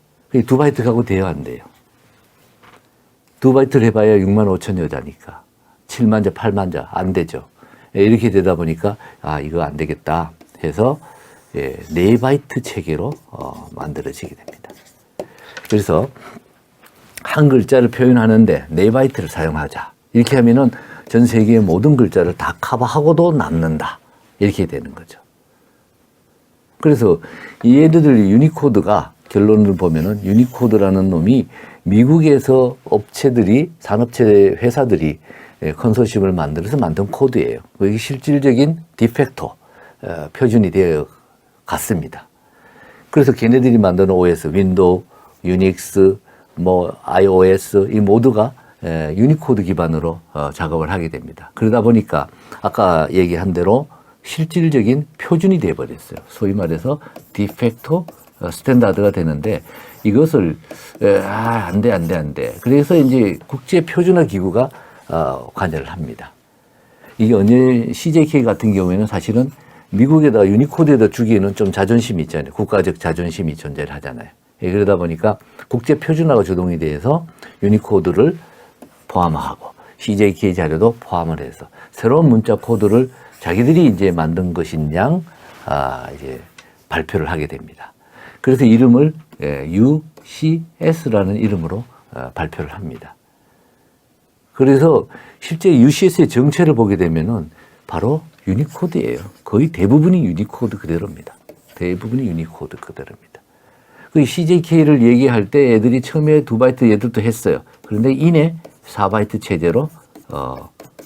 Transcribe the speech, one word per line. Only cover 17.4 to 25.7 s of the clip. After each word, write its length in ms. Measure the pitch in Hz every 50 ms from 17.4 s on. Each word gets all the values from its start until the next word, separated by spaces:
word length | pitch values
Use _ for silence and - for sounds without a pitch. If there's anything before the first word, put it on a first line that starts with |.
| 147 143
글자를 400 | 131 123 - - 139 127 123 113
표현하는데 800 | - - 127 127 123 120 113 110 110 110 113 - - 67 - -
네 220 | 78 85 95 110
바이트를 380 | 117 131 135 135 - - 87 76
사용하자. 640 | - 78 78 80 76 78 76 - - - - - _ _ _ _
이렇게 240 | - 117 117 - 143
하면은 340 | 131 117 117 117 135 135 117 - - - - - - - -
전 180 | - 117 120
세계의 340 | 117 113 113 107 107 117 113
모든 360 | 104 90 80 92 117 151 147
글자를 400 | 123 117 87 - 98 85 87 87
다 200 | - - - - -
커버하고도 720 | - - 131 113 123 - - 156 147 160 160 165 170 175
남는다. 640 | 156 139 87 76 82 82 80 80 78 76 - - - - _ _ _ _ _ _ _ -
이렇게 280 | 101 104 - - 92
되는 280 | 82 71 67 67 - -
거죠. 260 | - - - - _ _ _ _ _ _ _ _ _ _ _